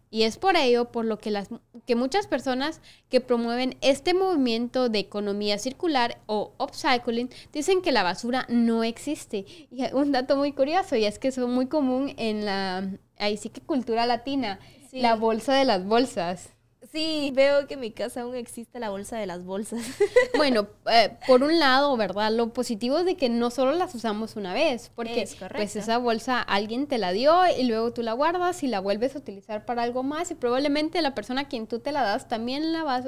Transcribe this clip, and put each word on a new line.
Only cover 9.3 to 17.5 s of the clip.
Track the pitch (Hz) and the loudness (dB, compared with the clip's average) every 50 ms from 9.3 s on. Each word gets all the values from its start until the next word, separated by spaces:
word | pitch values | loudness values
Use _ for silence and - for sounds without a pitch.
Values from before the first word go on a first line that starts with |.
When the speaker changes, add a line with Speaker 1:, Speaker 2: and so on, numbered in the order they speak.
| - 202 196 - - - 302 - 247 | -8 -8 -8 -10 -16 -20 -20 -14 -8
Speaker 1:
Y | 247 254 - - | -6 -6 -2 0
un | 262 294 285 277 | 0 0 2 2
dato | 254 262 - 285 | 0 0 0 0
muy | 277 285 285 277 | 0 0 0 0
curioso, | - 269 285 320 381 381 - 285 | 0 0 0 2 0 0 0 0
y | 226 214 | 0 0
es | 208 208 - | 0 -2 -2
que | - | -4
es | 269 254 254 | -4 -2 -2
muy | 247 240 247 254 262 | -2 0 0 0 0
común | 262 320 311 277 254 254 254 277 269 - - | 0 0 0 0 0 0 0 -2 -4 -4 -4
en | 226 220 214 214 208 | -4 -4 -2 -2 -2
la, | 208 190 196 196 190 185 190 196 190 196 - _ _ _ - | -4 -2 -2 -2 -4 -4 -4 -6 -6 -8 -10 _ _ _ -4
ahí | 202 208 208 | -4 -2 -2
sí | 208 - 220 | -4 -6 -10
que | - - - | -14 -12 -6
cultura | - 330 262 240 - 226 226 233 | -4 -2 -2 -2 -2 -2 0 0
latina, | 240 240 233 233 277 277 277 247 208 196 196 - - - - - - - | 0 0 -2 -2 -4 -4 -4 -2 -4 -6 -8 -12 -20 -20 -20 -20 -14 -6
Speaker 2:
Sí. | 254 | 0
Speaker 1:
la | 247 233 226 | 2 2 4
bolsa | 214 226 226 226 226 220 - 269 | 4 2 2 0 0 0 2 2
de | 269 269 | 4 4
las | 262 214 185 185 | 4 2 2 0
bolsas. | 196 220 233 262 240 - 208 170 170 185 170 - - _ _ _ _ _ _ - - - | 2 2 2 2 2 -2 -4 -4 -4 -4 -8 -10 -18 _ _ _ _ _ _ -18 -10 -6
Speaker 2:
Sí, | 311 311 320 311 302 285 294 262 | -4 -2 -2 -2 -2 -2 0 2
veo | 262 269 277 | 4 4 4